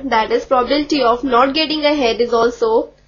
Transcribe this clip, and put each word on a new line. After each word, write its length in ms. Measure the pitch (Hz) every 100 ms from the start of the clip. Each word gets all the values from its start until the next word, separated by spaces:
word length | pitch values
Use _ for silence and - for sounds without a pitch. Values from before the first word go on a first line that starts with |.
that 260 | 269 226 220
is 140 | 240
probability 580 | - 269 233 285 294 294
of 220 | 240 240
not 300 | 269 233 277
getting 300 | 302 302 302
a 100 | 294 294
head, 240 | 233 214
is 120 | 233
also 580 | 233 233 233 226 233 - _